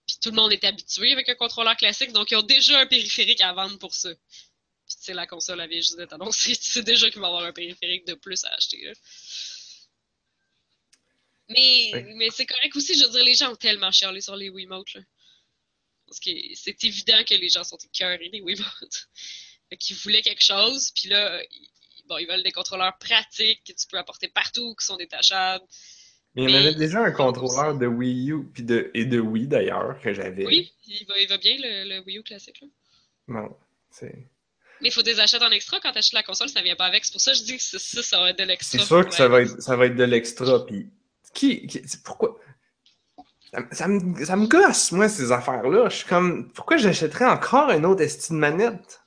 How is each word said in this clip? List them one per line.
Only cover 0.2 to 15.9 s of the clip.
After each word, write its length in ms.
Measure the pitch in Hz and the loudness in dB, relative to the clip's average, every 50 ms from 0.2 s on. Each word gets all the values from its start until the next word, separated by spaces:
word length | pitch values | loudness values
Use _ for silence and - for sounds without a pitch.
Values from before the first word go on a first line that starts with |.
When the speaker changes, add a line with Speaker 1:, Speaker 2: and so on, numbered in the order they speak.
Speaker 1:
tout 80 | - 233 | -6 -2
le 60 | 220 | 2
monde 180 | 220 220 214 208 | 2 4 4 2
est 100 | 196 - | 2 0
habitué 480 | 196 202 202 - - - 185 208 247 | -4 -4 -4 -10 -8 -6 0 2 2
avec 160 | 277 262 254 | 2 2 0
un 80 | - 247 | -2 -2
contrôleur 400 | - 233 233 - 233 226 226 226 | -2 -4 -6 -2 0 2 2 2
classique, 360 | 226 226 208 214 - 269 247 | 2 2 0 0 0 -6 -2
donc 180 | 226 208 214 - | -2 -2 0 2
ils 60 | 233 | 0
ont 80 | 214 214 | 0 2
déjà 360 | 208 269 277 269 277 294 269 | 4 4 4 6 6 4 4
un 40 | 262 | 4
périphérique 560 | 269 254 240 214 202 - - 214 214 240 208 | 4 2 0 0 -2 -2 -2 0 0 2 2
à 100 | 185 185 | 2 0
vendre 280 | 180 185 190 190 202 185 | 0 -4 -8 -8 -8 -14
pour 160 | - 175 - | -14 -10 -8
ça. 140 | - - 180 | -8 -8 -8
Puis 840 | 165 _ _ _ - - - _ _ _ _ _ _ _ _ _ - | -10 _ _ _ -20 -20 -20 _ _ _ _ _ _ _ _ _ -16
tu 80 | - - | -14 -12
sais, 80 | - 185 | -12 -10
la 100 | 180 170 | -10 -10
console, 340 | - 180 165 - - 180 175 | -10 -10 -10 -8 -8 -8 -10
elle 100 | 170 156 | -8 -8
vient 80 | 165 170 | -6 -2
juste 180 | 170 - 170 | -2 -2 -4
d'être 160 | 170 175 165 160 | -4 -14 -16 -14
annoncée. 380 | 156 180 220 220 - - 226 | -12 -6 -4 -2 -2 0 0
<laughs> 40 | 247 | -2
Tu 160 | - - - | -2 -2 -4
sais 120 | - 240 214 | -4 -2 0
déjà 260 | 220 240 226 220 220 | 2 2 4 2 2
qu'il 100 | - 214 | 0 -4
va 80 | 190 | -8
y 20 | 175 | -6
avoir 140 | 175 175 175 | -6 -6 -6
un 60 | 170 | -8
périphérique 540 | 175 175 175 170 180 _ - 175 180 185 175 | -8 -12 -14 -14 -12 _ -6 -6 -6 -6 -8
de 80 | 180 170 | -14 -16
plus 300 | - - 196 185 - - | -14 -12 -10 -8 -8 -6
à 80 | - - | -8 -6
acheter, 300 | - - - - - - | -6 -4 -6 -6 -12 -12
là. 80 | - 220 _ _ - - - - - - - - - - - - - - - _ _ _ _ _ _ _ _ _ _ _ _ _ _ _ _ _ _ _ _ _ _ _ _ _ _ _ _ _ _ _ _ _ _ | -16 -16 _ _ -20 -20 -20 -20 -16 -14 -14 -14 -14 -16 -18 -20 -20 -20 -20 _ _ _ _ _ _ _ _ _ _ _ _ _ _ _ _ _ _ _ _ _ _ _ _ _ _ _ _ _ _ _ _ _ _
Mais, 420 | 226 254 262 262 254 247 240 220 208 | 2 4 4 6 4 4 2 0 -4
Speaker 2:
Ouais. 200 | 240 196 208 214 | -8 -10 -10 -6
Speaker 1:
mais 140 | 220 226 226 | -4 -4 -4
c'est 160 | 233 - 262 | -4 -6 -8
correct 300 | - - 254 269 294 - | -6 -4 -4 -4 -4 -4
aussi, 240 | 285 285 320 370 285 | -6 -4 0 2 2
je 60 | 277 | 2
veux 60 | 240 | 2
dire, 120 | 220 247 247 | 2 2 2
les 120 | 247 247 | 4 4
gens 180 | - 294 254 233 | 2 2 0 -4
ont 20 | |
tellement 340 | _ - 226 208 202 196 190 | _ -2 -2 -2 0 -2 2
chialé 280 | 190 - 196 190 185 196 | 2 2 2 0 -4 -8
sur 160 | 196 196 196 | -10 -10 -10
les 140 | 202 196 196 | -10 -12 -12
Wiimotes, 440 | 185 190 185 185 190 185 196 - - | -12 -14 -14 -14 -14 -14 -14 -16 -18
là. 60 | 196 190 _ _ _ _ _ _ _ _ _ _ _ _ _ _ _ _ _ | -18 -20 _ _ _ _ _ _ _ _ _ _ _ _ _ _ _ _ _